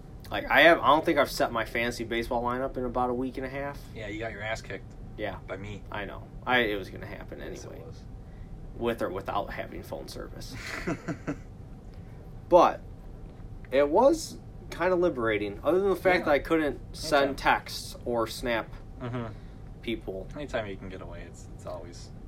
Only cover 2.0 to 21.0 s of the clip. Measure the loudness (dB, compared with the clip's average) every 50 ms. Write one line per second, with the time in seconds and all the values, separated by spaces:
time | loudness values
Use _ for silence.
2 | -4 -2 0 0 0 0 0 0 0 0 0 0 -2 -2 -2 -2 -4 0 0 2
3 | 2 2 2 0 -2 -2 -4 -6 -6 -6 -4 -4 -6 -6 -6 -10 -12 -12 -10 -8
4 | -8 -6 -6 -6 -6 -6 -6 -6 -4 -4 -4 -4 -6 -8 -10 -10 -10 -14 -14 -14
5 | -14 -12 -6 -6 -4 -4 -4 -6 -8 -8 -8 -8 -8 -8 -10 -10 -10 -8 -8 -8
6 | -8 -8 -10 -12 -12 -12 -14 -6 0 4 4 4 6 4 2 -2 -4 -6 -10 -10
7 | -10 -10 -10 -10 -10 -12 -10 -10 -10 -10 -10 -10 -12 -12 -12 -12 -12 -12 -12 -12
8 | -12 -12 -12 -12 -12 -14 -14 -14 -12 -12 -12 -12 -12 -12 -6 -2 -2 -2 0 0
9 | -2 -2 -2 -4 -4 -2 -2 -2 -2 -2 -6 -8 -8 -8 -10 -12 -10 -8 -8 -8
10 | -8 -10 -10 -10 -10 -10 -10 -12 -10 -10 -10 -10 -10 -8 -8 -6 -4 -4 -4 -4
11 | -4 -6 -6 -6 -6 -6 -6 -6 -10 -12 -14 -14 -14 -14 -14 -14 -14 -14 -14 -12
12 | -12 -12 -14 -14 -14 -14 -14 -14 4 8 10 10 10 10 6 0 -6 -12 -14 -14
13 | -14 -14 -14 -12 -12 -14 -12 -14 -14 -12 -12 -12 -6 2 4 4 6 6 8 8
14 | 8 8 6 4 0 -6 -12 -12 -14 -14 -14 -14 -12 -10 -4 0 2 4 4 4
15 | 4 4 2 2 2 2 2 2 0 -2 -4 0 2 4 4 6 4 4 2 4
16 | 4 4 4 6 6 4 4 4 4 4 4 4 4 2 0 -4 -8 -12 -10 -8
17 | 0 4 4 6 6 4 2 2 4 4 4 4 2 -4 -10 -10 -10 -10 -12 -6
18 | -4 0 2 2 0 0 -2 -4 -2 0 0 0 -2 -4 -10 -12 -12 -14 -12 -10
19 | -8 -6 -6 -6 -6 -8 -10 -12 -14 -14 -14 -14 -14 -14 -14 -8 -6 -4 -4 -4
20 | -4 -6 -8 -8 -8 -8 -10 -10 -8 -4 -4 -4 -4 -4 -6 -8 -8 -10 -10 -10